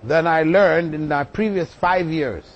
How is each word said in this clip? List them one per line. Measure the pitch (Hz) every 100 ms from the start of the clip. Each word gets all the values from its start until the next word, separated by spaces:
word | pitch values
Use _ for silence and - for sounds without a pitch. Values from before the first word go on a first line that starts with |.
than | 110 156 165
I | 160
learned | 156 180 196 160 170
in | 156 151
my | 147
previous | 139 - 214 190 165
five | - 180 185 165
years | 160 139 90 -